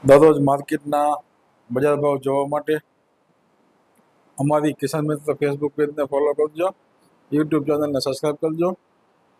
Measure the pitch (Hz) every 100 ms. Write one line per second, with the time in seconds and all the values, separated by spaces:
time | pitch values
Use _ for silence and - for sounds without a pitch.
0 | 135 139 156 147 139 139 - 151 147 147
1 | 147 147 - _ _ _ _ 120 147 143
2 | 147 139 135 139 139 147 147 156 _ _
3 | _ _ _ _ _ _ _ _ _ _
4 | _ _ _ - 139 151 151 147 135 160
5 | 151 151 151 131 143 143 147 - 147 147
6 | 139 139 147 147 151 151 185 - _ _
7 | _ _ _ 147 151 156 143 147 147 135
8 | 135 131 151 147 160 160 175 185 _ _
9 | _ _ _ _